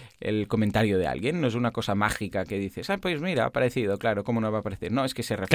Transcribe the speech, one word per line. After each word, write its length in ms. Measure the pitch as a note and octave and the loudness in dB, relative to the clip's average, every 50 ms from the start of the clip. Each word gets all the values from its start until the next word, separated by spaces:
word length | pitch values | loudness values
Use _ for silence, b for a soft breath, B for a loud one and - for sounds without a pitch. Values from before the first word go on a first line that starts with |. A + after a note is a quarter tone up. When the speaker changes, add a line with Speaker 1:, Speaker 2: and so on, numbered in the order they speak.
| B2 b b b | -20 b b b
Speaker 1:
el 280 | - - G#2+ G#2+ G2+ - | -4 -2 -2 0 0 0
comentario 500 | - A2 G#2+ G#2 G2 G#2+ A2+ G#2 G2 F#2 | 2 2 2 4 4 4 4 4 4 4
de 80 | F2 | 2
alguien, 340 | C#2 B1+ C#2 G2+ C#3 E3 F3 | 2 0 -2 -2 -2 0 0
no 60 | D3+ | 0
es 80 | A#2+ A2 | 0 0
una 160 | A#2+ B2 A#2 | 0 0 0
cosa 240 | - A#2+ A2 - G2+ | 0 -2 -2 0 2
mágica 500 | G2+ G#2 G#2+ - - G#2+ F#2+ - G2 F#2 | 2 2 2 0 -2 -4 -4 -2 -2 -2
que 140 | - G#2 G2+ | -2 -2 -2
dices, 320 | G2 F#2 - - - - | -2 -4 -4 -6 -4 -4
"Ah, 80 | G3 F#3+ | -4 -2
pues 220 | - F#3 E3+ C#3+ | -2 -2 -2 -2
mira, 240 | D#3+ F#3+ E3 B2 A2+ | -2 0 0 0 0
ha 20 | |
aparecido", 500 | - - B2+ B2+ B2 - C3+ A2+ G2 G2+ G2 | 0 2 2 2 2 2 2 0 0 0 0
claro, 260 | - A2+ G#2+ G2+ G2+ | 2 0 0 0 0
¿cómo 160 | B2 A#2 A2+ | 0 0 0
no 100 | A2 G#2+ | 2 0
va 80 | G#2+ G#2+ | 0 0
a 20 | |
aparecer? 300 | G2+ G#2 F#2 - - F2+ | -2 -4 -6 -4 -4 -2
No, 140 | A2 C#3 C3 | 0 0 0
es 100 | C3 - | 0 -2
que 80 | - | -4
se 140 | A#2 - A2+ | -4 -2 -2
Speaker 2:
Claro. 100 | G2+ F#2+ - | -2 4 8